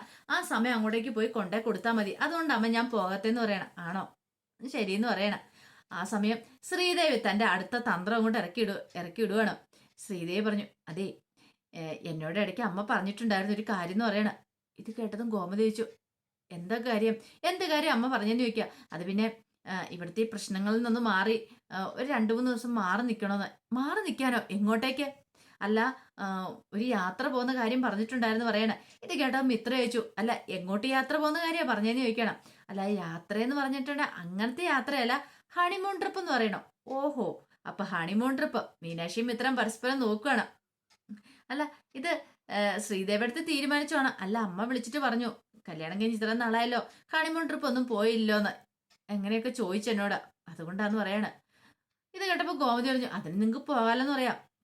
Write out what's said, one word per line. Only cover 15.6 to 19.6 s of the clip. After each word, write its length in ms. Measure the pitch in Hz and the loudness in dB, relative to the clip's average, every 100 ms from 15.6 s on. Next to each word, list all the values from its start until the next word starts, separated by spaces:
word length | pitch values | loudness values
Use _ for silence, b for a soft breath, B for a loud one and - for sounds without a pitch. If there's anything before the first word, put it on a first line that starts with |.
ചോദിച്ചു, 240 | 220 220 220 - _ _ _ _ _ | 2 2 -4 -8 _ _ _ _ _
"എന്താ 260 | 170 180 226 | -12 -6 -4
കാര്യം? 380 | 247 214 226 220 B B | 0 2 2 0 B B
എന്ത് 220 | 339 359 359 | -2 0 2
കാര്യം 260 | 302 311 | 2 4
അമ്മ 160 | 233 254 | 2 2
പറഞ്ഞെന്ന്?" 360 | 240 208 240 | 2 2 2
ചോദിക്കുക. 240 | 240 220 196 B B | 2 0 -4 B B
അത് 140 | 160 180 | -8 -2
പിന്നെ, 220 | 196 220 220 _ _ | 2 0 -2 _ _